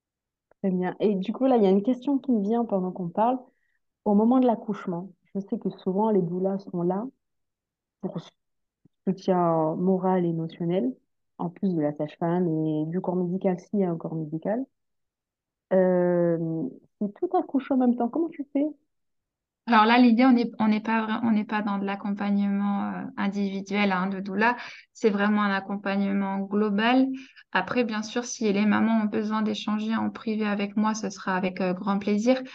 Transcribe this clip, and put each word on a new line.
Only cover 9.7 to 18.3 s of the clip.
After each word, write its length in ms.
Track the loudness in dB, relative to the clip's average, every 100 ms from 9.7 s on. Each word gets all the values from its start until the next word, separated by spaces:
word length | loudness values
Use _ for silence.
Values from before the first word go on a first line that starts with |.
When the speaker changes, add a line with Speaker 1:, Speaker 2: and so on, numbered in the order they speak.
| 0
Speaker 1:
moral 480 | 0 2 2 2
et 60 | 0
émotionnel, 600 | -2 -6 -6 -2 0 -2 -6 _ _ _ -8
en 120 | -8
plus 240 | -4 -2
de 60 | 0
la 120 | -2
sage-femme 560 | -2 -6 -4 -2 0 0
et 380 | 0 0 -2 -2
du 140 | -4
corps 160 | -4 -2
médical, 440 | -2 -2 -2 -2
s'il 200 | -4 -2
y 40 |
a 60 | -2
un 60 | -2
corps 180 | -6
médical. 500 | -8 -6 -6 -4 -6 -6 _ _ _ _ _ _ _ _ _ 0
Euh, 920 | 2 4 4 4 4 2 2 -2 -4 -6 -10 _ -6
si 120 | -6
tout 240 | -4 -2 -2
accouche 340 | -2 -2 0
en 60 | 2
même 180 | 2 2
temps, 120 | 0
comment 200 | -2
tu 160 | -4